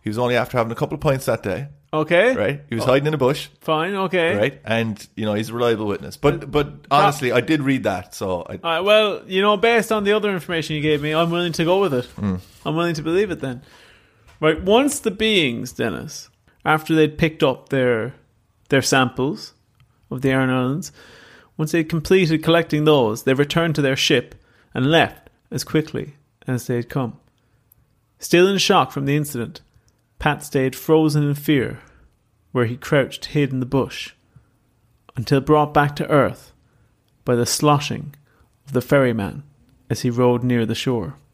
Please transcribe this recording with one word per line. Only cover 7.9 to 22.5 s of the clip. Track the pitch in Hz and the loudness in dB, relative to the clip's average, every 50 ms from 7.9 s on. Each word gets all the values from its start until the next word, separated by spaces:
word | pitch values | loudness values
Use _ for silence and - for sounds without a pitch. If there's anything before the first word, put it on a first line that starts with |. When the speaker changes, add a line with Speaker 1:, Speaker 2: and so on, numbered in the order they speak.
| 98 90 87 - - | -4 -4 -10 -14 -10
Speaker 1:
so | - 110 95 92 87 - | -8 -4 -4 -4 -4 -6
I | - - | -10 -14
Speaker 2:
All | 92 - | -8 -4
right, | 165 165 165 | -4 -2 0
well, | 185 202 214 214 214 208 180 - - | 2 4 4 4 4 2 -2 -6 -8
you | - 185 185 | -2 0 2
know, | 196 208 208 | 4 2 2
based | 196 196 233 233 226 208 - | 4 4 4 4 2 2 0
on | 220 214 202 | -2 0 2
the | 202 208 | 2 0
other | 214 202 208 | 2 0 0
information | 196 175 - - 175 165 147 - 156 | -2 -4 -4 -4 -4 -4 -4 -4 -4
you | 151 | -2
gave | 143 156 151 143 | 0 0 0 0
me, | 143 151 156 | 0 -2 0
I'm | 160 170 170 | 0 2 2
willing | 165 175 175 175 156 | 0 -2 -2 -2 -2
to | - 165 | 0 2
go | 160 185 196 | 2 4 2
with | 202 180 139 | 2 2 0
it. | 123 120 - - | -2 -2 -4 -10
Speaker 1:
Mm. | - 104 101 92 92 - - - - - | -4 -4 -4 -4 -4 -8 -14 -20 -10 -6
Speaker 2:
I'm | 151 151 | -4 -2
willing | 165 170 170 165 | 0 0 -2 -2
to | 156 | -4
believe | 147 160 170 190 214 196 | -4 -2 0 0 0 -2
it | 170 - | -4 -8
then. | - 131 123 123 - - - - - - _ _ _ _ _ _ _ _ _ _ | -8 -10 -10 -12 -16 -20 -20 -20 -20 -20 _ _ _ _ _ _ _ _ _ _
Right, | 151 156 160 - 190 | 0 0 0 0 2
once | 185 214 240 285 294 - - | 4 4 4 4 2 -2 -2
the | - 226 | -4 -6
beings, | 185 - 220 220 214 185 156 127 117 110 - 123 - | -2 0 0 2 2 2 2 0 -2 -4 -8 -10 -6
Dennis, | - 120 113 82 60 - 156 - - - _ _ _ _ _ _ _ _ | -4 -4 -4 -4 -6 -10 -12 -14 -16 -20 _ _ _ _ _ _ _ _
after | 139 156 156 156 - 160 | 0 0 0 0 0 2
they'd | 156 156 147 151 | 4 4 2 2
picked | - 170 156 151 - 165 | 0 -2 -2 0 2 0
up | 139 123 - - _ | 0 0 -2 -6 _
their, | 143 135 127 123 120 110 107 127 - _ _ _ _ _ _ _ _ _ _ _ | 0 0 2 2 2 0 -2 -6 -10 _ _ _ _ _ _ _ _ _ _ _
their | 147 135 123 | 2 2 2
samples | - 147 135 135 - - - 131 143 196 - - - _ _ _ _ _ _ _ _ _ _ _ _ | 4 2 2 2 2 0 -2 -4 -4 -4 -8 -14 -20 _ _ _ _ _ _ _ _ _ _ _ _
of | 131 127 | -8 -2
the | 131 135 | 0 0
Aran | 131 131 131 131 | 2 2 2 2
Islands, | 127 127 127 127 139 175 190 - _ - - - - - - - - - _ _ _ | 0 0 0 -2 -2 -4 -8 -12 _ -20 -20 -20 -20 -20 -20 -20 -20 -20 _ _ _
once | - 156 156 | -6 -4 -2
they'd | - 170 160 160 | 0 -2 -2 0
completed | 165 165 147 - 185 190 185 156 160 156 156 | -4 -4 2 4 4 4 4 4 2 0 2
collecting | 165 | 2